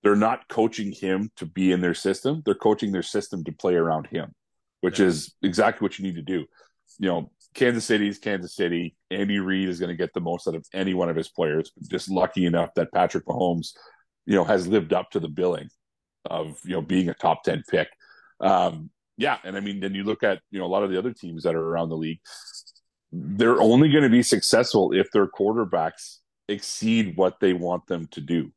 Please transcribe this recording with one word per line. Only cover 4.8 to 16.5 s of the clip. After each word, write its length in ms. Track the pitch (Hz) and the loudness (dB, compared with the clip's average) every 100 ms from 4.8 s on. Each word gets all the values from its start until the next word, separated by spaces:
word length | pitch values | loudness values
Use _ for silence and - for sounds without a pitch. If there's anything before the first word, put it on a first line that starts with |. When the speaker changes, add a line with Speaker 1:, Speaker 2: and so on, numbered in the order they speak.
Speaker 1:
which 180 | 92 98 | -4 2
Speaker 2:
Yeah. 60 | 95 | 2
Speaker 1:
is 280 | 80 - _ | 2 -6 _
exactly 420 | 101 90 107 - | -2 2 2 2
what 140 | 101 - | -6 -4
you 60 | |
need 100 | 95 85 | -8 -8
to 60 | |
do. 240 | 76 90 73 _ _ _ _ - | -6 -6 -6 _ _ _ _ -4
You 100 | 95 | -2
know, 220 | 85 76 _ _ - | -2 -6 _ _ 0
Kansas 280 | 123 120 | 2 2
City 220 | - 110 101 | 0 2 2
is 100 | 98 | -2
Kansas 360 | 110 98 87 | -4 -6 -6
City. 400 | - 87 87 87 _ _ | -2 0 0 -4 _ _
Andy 300 | 92 101 101 | -4 -2 0
Reid 280 | 92 95 92 | 0 0 -2
is 120 | 87 | -2
gonna 160 | 87 85 | -6 -4
get 180 | 87 | -4
the 60 | 110 | -4
most 260 | 85 85 - | -6 -4 -6
out 80 | |
of 100 | 80 - | -6 -10
any 220 | 95 95 | -4 -2
one 140 | 92 85 | 0 0
of 80 | 80 | -2
his 120 | 80 | -6
players. 440 | - 82 78 76 _ - | -2 -2 -2 -4 _ -8
Just 180 | - - | -8 -2
lucky 360 | 92 - - 90 | -2 0 0 0
enough 240 | 85 85 - | 2 0 -2
that 160 | 82 | -2
Patrick 340 | 92 87 85 - | 0 0 -2 -6
Mahomes, 460 | 71 90 85 78 - - _ _ _ - | -2 0 -2 -6 -16 -20 _ _ _ 0
you 80 | 98 | 2
know, 80 | |
has 240 | 87 101 87 | 4 0 2
lived 240 | 107 80 | 0 2
up 180 | 92 92 | -2 -2
to 100 | 101 | -6
the 80 | 80 | -6
billing 400 | 76 90 85 - _ _ _ _ _ | -2 -2 -2 -8 _ _ _ _ _
of, 340 | - 85 78 | -8 -8 -8